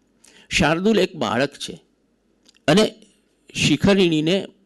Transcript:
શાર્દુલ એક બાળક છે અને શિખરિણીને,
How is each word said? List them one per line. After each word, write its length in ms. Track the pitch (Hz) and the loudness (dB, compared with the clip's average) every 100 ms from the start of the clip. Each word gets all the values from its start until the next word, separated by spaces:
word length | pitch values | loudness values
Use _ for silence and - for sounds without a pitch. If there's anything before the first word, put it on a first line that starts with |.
| _ _ _ _ _ | _ _ _ _ _
શાર્દુલ 480 | - 151 165 196 208 | -2 0 0 0 0
એક 180 | 180 156 | -2 -4
બાળક 340 | 113 113 139 | -4 -2 -4
છે 340 | - - 87 _ _ _ _ _ _ _ _ - | -6 -16 -16 _ _ _ _ _ _ _ _ 0
અને 260 | 180 220 - - _ _ _ - | 2 0 -4 -20 _ _ _ -16
શિખરિણીને, 920 | - - 147 196 196 175 156 156 190 - _ | -4 -2 2 2 2 2 2 0 -2 -4 _